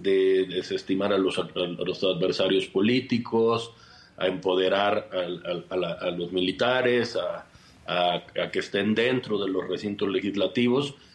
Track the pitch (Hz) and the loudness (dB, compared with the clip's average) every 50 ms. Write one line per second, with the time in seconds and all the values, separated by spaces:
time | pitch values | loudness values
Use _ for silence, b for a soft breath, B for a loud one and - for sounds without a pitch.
0 | 90 98 95 95 95 95 95 95 95 90 87 92 - - 98 92 - - 95 95 | 0 2 4 4 4 4 4 4 2 0 -2 -6 -4 -4 -6 -4 -2 -2 -2 0
1 | 101 101 101 95 95 92 87 92 87 80 - 92 90 87 87 85 - 92 87 - | 2 2 2 2 2 2 0 -2 -4 -4 -4 -4 -4 -4 -4 -6 -4 -4 -4 0
2 | 98 95 90 85 92 92 - - 95 95 98 95 - - - 98 104 113 123 127 | 0 0 0 2 0 0 0 2 2 2 2 2 0 0 0 2 2 4 2 2
3 | 120 - 123 117 117 - 117 113 113 113 113 113 - - - B B B B B | 0 0 -2 -2 -2 0 2 2 4 4 2 0 -2 -6 -14 B B B B B
4 | B B B - - 95 92 87 85 95 92 95 92 92 95 98 101 101 107 104 | B B B -2 -2 -2 -2 0 0 2 2 4 4 4 4 2 2 2 0 0
5 | - - 98 92 87 87 87 85 - 87 87 87 - - 95 92 87 85 85 - | -2 -4 -4 -4 -4 -4 -6 -6 -6 -6 -6 -6 -6 -4 -4 -2 -2 -2 -4 -4
6 | 92 90 87 87 87 87 92 92 92 92 95 - 131 123 127 127 120 123 123 120 | -4 -4 -4 -4 -4 -2 -2 0 0 0 0 0 0 0 2 2 2 2 2 2
7 | 110 - - 87 87 87 85 85 - - B B B B B B - 87 87 87 | 0 -2 -2 -4 -4 -4 -6 -8 -12 -18 B B B B B B -6 -2 0 2
8 | 87 87 87 87 - - - 87 90 85 - 95 - - - 101 101 107 107 113 | 2 2 2 0 -4 -6 -6 -4 -4 -2 -2 -4 -4 -2 -2 0 2 2 2 2
9 | 117 127 131 127 - 113 107 98 98 95 95 92 87 90 90 - 104 104 101 - | 2 2 0 0 -2 -2 -4 -2 -2 -2 -2 -4 -4 -4 -4 -4 -4 -4 -4 -2
10 | 104 98 95 92 - 101 95 101 92 92 - 123 120 123 120 143 143 143 - B | -2 -2 -2 -2 -2 -2 -2 -2 -2 0 0 2 2 2 2 2 0 -2 -6 B
11 | B B | B B